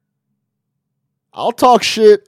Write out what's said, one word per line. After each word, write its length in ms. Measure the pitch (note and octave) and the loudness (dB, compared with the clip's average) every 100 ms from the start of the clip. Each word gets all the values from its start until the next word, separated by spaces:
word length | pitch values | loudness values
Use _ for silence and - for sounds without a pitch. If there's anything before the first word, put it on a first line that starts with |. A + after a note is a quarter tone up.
| _ _ _ _ _ _ _ _ _ _ _ _ _ | _ _ _ _ _ _ _ _ _ _ _ _ _
I'll 180 | - F#3 | -12 -10
talk 320 | A#3 B3+ A#3 | -2 0 0
shit. 380 | - A3 G#3+ G3+ | -2 0 2 2